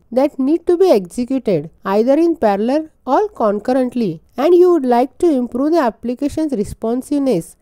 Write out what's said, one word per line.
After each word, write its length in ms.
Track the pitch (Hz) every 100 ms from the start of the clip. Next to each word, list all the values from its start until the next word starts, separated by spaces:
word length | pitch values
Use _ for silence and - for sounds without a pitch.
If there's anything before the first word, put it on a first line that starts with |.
| _
that 260 | 240 285 -
need 260 | 262 339
to 120 | - 349
be 120 | 370
executed 800 | 233 175 - 240 262 233 165 156 -
either 300 | 196 208 240
in 220 | 294 339 320
parallel 520 | 214 196 233 294 311 _
or 240 | 254 302 415
concurrently, 880 | - 220 208 226 262 247 240 208 160 _ -
and 180 | 311
you 160 | 349 359
would 140 | 339
like 340 | 254 240 262 -
to 100 | 349
improve 440 | 262 240 240 294
the 80 | 339
application's 720 | 240 - 233 247 285 - 311
responsiveness 1040 | 220 202 - 226 247 - 285 269 180 - _